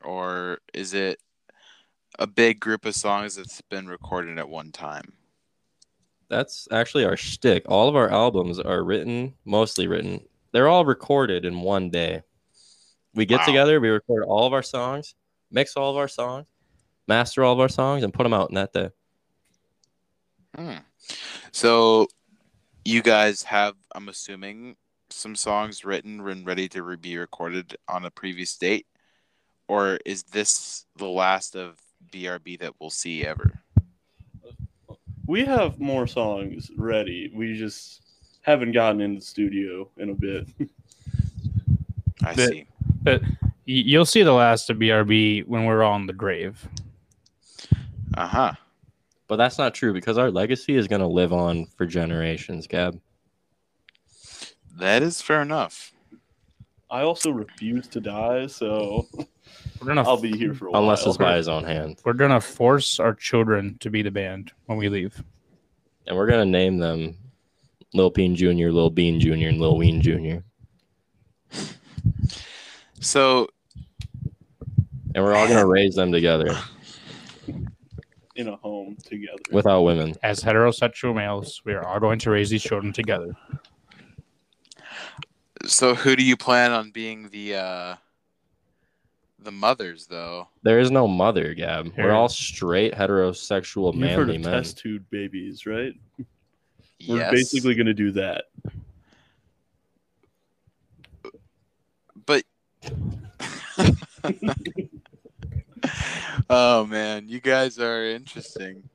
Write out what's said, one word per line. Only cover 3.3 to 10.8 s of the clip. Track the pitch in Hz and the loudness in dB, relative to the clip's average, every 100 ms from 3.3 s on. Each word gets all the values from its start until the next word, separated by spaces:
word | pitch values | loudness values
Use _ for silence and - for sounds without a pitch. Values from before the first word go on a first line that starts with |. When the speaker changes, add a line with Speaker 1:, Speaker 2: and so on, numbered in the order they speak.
| 95 | -12
Speaker 1:
that's | 95 - | -16 -20
been | - 95 92 | -14 -12 -12
recorded | 87 - 90 82 82 | -14 -8 -6 -6 -10
at | 73 | -10
one | 80 78 | -12 -16
time? | - 76 76 - _ _ _ _ _ _ _ _ _ _ _ - | -14 -14 -14 -16 _ _ _ _ _ _ _ _ _ _ _ -8
Speaker 2:
That's | 113 143 - - | -6 -6 -10 -6
actually | 113 117 147 | -4 -2 0
our | 113 - | 0 0
shtick. | - - 127 98 - | -6 0 2 2 2
All | 98 127 | 2 4
of | 147 | 4
our | 104 | 4
albums | 104 120 98 87 87 | 4 2 0 -2 -4
are | - 90 | -4 -2
written, | 87 104 113 120 131 - | 0 -2 -2 -6 -8 -12
mostly | - 107 110 - 90 | -2 0 2 -2 -2
written. | 90 92 92 - _ _ | -4 -4 -10 -14 _ _
They're | 120 143 | 2 6
all | 180 | 6